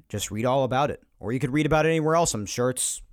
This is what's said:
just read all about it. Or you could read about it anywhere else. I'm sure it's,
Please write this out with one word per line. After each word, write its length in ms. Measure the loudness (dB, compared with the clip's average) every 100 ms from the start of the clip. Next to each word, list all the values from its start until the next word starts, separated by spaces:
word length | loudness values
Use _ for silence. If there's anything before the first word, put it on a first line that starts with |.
| -8
just 220 | -8 -6
read 140 | -2
all 200 | 0 2
about 260 | 0 0 -2
it. 120 | -4 _ -12
Or 140 | -6
you 60 | -2
could 140 | 0
read 120 | 0
about 220 | 2 4 4
it 20 |
anywhere 280 | 2 2 2
else. 180 | 2
I'm 100 | 0
sure 240 | -4 -2 -2
it's, 320 | 0 -4 -6 -10